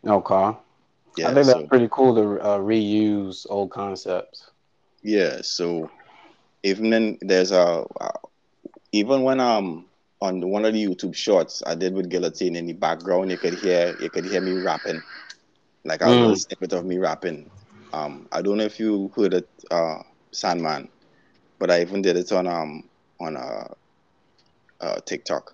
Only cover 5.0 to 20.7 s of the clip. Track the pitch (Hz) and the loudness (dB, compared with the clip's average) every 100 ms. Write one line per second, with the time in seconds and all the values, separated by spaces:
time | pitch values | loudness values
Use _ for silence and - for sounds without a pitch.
5 | 104 104 82 65 - - 87 85 80 - | -2 2 2 -2 -8 -4 -2 -4 -6 -14
6 | - - - _ _ _ 98 98 110 113 | -20 -20 -20 _ _ _ -4 0 2 2
7 | 110 - 95 92 92 95 87 85 - - | 2 -2 2 2 4 4 4 2 -4 -8
8 | - - - _ _ _ - - _ 104 | -8 -8 -14 _ _ _ -20 -20 _ -2
9 | 107 135 131 135 123 110 95 82 90 _ | 2 2 4 2 2 2 0 -8 -14 _
10 | _ _ 98 92 90 101 110 110 104 90 | _ _ -4 -2 -2 0 0 0 -2 -4
11 | 95 - - 95 78 - - 85 92 95 | -6 -6 2 2 2 -6 -6 -2 -2 -2
12 | 90 90 87 80 90 85 85 80 80 82 | -2 -2 -4 -2 -4 -4 -8 -2 -2 -2
13 | 87 90 95 90 90 87 101 87 87 82 | 0 0 0 -2 -2 -2 0 2 2 -2
14 | 80 - 90 95 92 92 80 76 - 80 | -6 -6 -2 -2 -2 -2 -2 -4 -4 -8
15 | - - - - _ _ _ _ - 78 | -10 -20 -20 -20 _ _ _ _ -8 2
16 | - 123 117 95 - - 90 90 90 90 | 6 6 6 4 -2 -8 -4 -4 -2 -2
17 | 90 78 92 76 71 - _ - - 78 | -2 -2 -6 -8 -14 -20 _ -20 -12 -8
18 | 76 71 76 82 95 104 107 - 110 101 | -8 -10 -8 -4 0 0 -2 -2 -2 0
19 | 98 - 98 92 - _ - 85 82 78 | -2 0 2 2 -2 _ -4 -2 0 -4
20 | - _ _ - 95 87 80 | -12 _ _ -6 -4 -2 -2